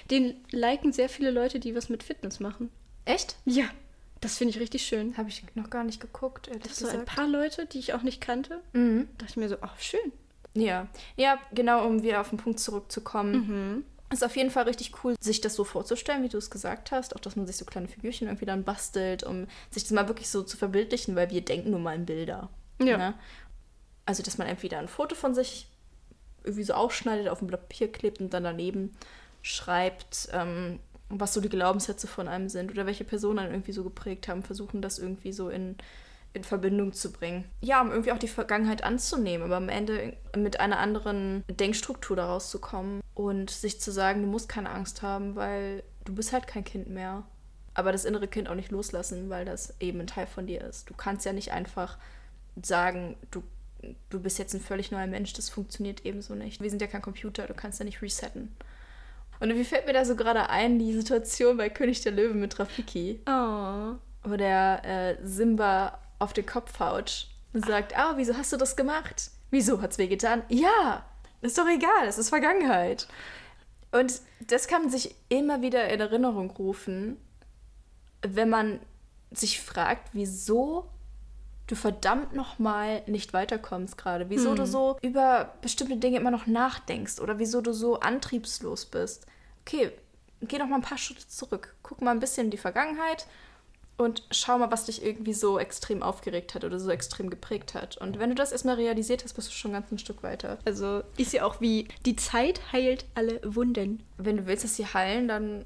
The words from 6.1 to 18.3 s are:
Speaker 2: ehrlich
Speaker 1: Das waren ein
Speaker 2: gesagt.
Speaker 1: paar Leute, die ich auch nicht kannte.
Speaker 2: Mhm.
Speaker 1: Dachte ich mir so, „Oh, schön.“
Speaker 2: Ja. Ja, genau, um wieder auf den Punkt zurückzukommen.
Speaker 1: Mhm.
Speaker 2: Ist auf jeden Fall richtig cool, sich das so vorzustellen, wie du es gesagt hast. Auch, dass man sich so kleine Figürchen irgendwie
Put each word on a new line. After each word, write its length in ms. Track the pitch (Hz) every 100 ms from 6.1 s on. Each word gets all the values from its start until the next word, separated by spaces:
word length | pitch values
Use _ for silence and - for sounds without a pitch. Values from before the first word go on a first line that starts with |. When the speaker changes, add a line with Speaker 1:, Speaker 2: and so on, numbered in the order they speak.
| - 262 262 -
Speaker 2:
ehrlich 160 | 226
Speaker 1:
Das 180 | 220 -
waren 80 | 240
ein 80 | 233
Speaker 2:
gesagt. 140 | 240 -
Speaker 1:
paar 120 | 294
Leute, 380 | 285 302 302 320
die 140 | 269
ich 140 | -
auch 100 | 240
nicht 180 | 254 247
kannte. 400 | - 247 277 339 -
Speaker 2:
Mhm. 380 | 240 240 226 285 -
Speaker 1:
Dachte 140 | 220
ich 60 | -
mir 120 | 214
so, 80 | 202
„Oh, 60 | - -
schön.“ 360 | - 403 392 - - _ -
Speaker 2:
Ja. 340 | 214 214 180 196 - - -
Ja, 220 | 269 269 -
genau, 320 | 214 240 240 226
um 180 | 220
wieder 180 | 220 208
auf 80 | 202
den 80 | 214
Punkt 220 | - 226
zurückzukommen. 760 | - 208 - - 214 214 202
Speaker 1:
Mhm. 500 | 254 214 202 196 220 294 - -
Speaker 2:
Ist 120 | 262
auf 120 | 240 262
jeden 140 | 262
Fall 120 | 262 233
richtig 260 | 240 - -
cool, 120 | 254 240
sich 220 | 214 220
das 140 | 214 214
so 80 |
vorzustellen, 580 | 202 208 202 233 - 285
wie 60 | 254
du 80 | 208
es 140 | 208
gesagt 400 | 196 - 220 -
hast. 240 | 262 254 -
Auch, 40 |
dass 160 | - 202
man 120 | 185
sich 100 | 190
so 80 | 180
kleine 220 | 190 175
Figürchen 400 | - 226 240
irgendwie 180 | 214